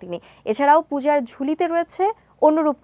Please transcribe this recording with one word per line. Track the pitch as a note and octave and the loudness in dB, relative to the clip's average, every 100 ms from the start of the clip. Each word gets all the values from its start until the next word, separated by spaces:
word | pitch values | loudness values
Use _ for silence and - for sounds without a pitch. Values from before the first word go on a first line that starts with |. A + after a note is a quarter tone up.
তিনি। | F3+ E3+ - - - | -12 -12 -14 -14 -6
এছাড়াও | G#3+ C#4+ D#4 D#4+ | 0 4 4 2
পূজার | C#4+ C#4 D4 A#3+ | -4 0 0 -2
ঝুলিতে | - C#4 D#4 F4 | -6 -6 -2 -2
রয়েছে | E4+ E4+ - G4 A4+ _ _ | -2 -4 -2 -2 -4 _ _
অনুরূপ | D4+ D#4 D4+ C4+ | 2 2 0 0